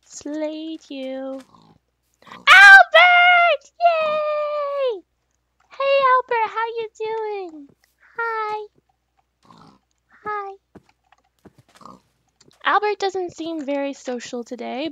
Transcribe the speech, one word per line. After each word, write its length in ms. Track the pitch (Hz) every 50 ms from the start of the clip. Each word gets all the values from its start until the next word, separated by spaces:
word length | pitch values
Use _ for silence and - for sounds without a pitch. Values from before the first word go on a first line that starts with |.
| _ _
Slayed 720 | - - - 294 294 311 311 302 311 311 311 320 320 320 _ -
you. 520 | 294 269 262 262 262 262 269 269 262 269 262 _ _ _ 55 55 _ _ _ _ _ _ _ _ _ _ _ -
Albert! 1400 | - - - - 605 740 784 807 784 784 740 659 - 640 679 719 719 719 698 719 719 698 698 698 640 - _ - _ _
Yay! 1200 | 698 698 679 640 622 622 605 622 605 605 605 605 605 587 587 587 587 571 571 571 554 523 466 381 330 _ _ _ _ _ _ _ _ _ _ _ _ _
Hey, 280 | - - 539 554 554 554 554 523 508
Albert, 340 | 508 508 _ 494 466 453 415
how 180 | - 427 453 466 453 466
you 100 | 453 427 _
doing? 720 | - 440 427 440 453 440 427 427 403 381 349 320 311 285 277 _ _ _ _ _ _ _ _ _
Hi. 500 | - 466 453 453 440 440 427 427 427 427 415 _ _ _ _ _ _ _ _ _ _ _ _ _ _ _ _ - - - - 67 _ _ _ _ _ _ _ _ _ _
Hi. 300 | 415 415 415 403 392 392 392 _ _ _ - _ _ _ _ _ _ _ _ _ _ _ _ _ - _ _ _ _ _ - - - 64 - _ _ _ _ _ _ _ _ _ _ _ _ _
Albert 360 | - 285 381 403 415 415 392
doesn't 360 | 392 392 370 381 370 349 339
seem 300 | - 320 320 330 320 294
very 280 | 254 285 277 277 277 277
social 500 | - - - 254 247 233 - - 247 240
today, 460 | - - 233 233 233 233 240 285 320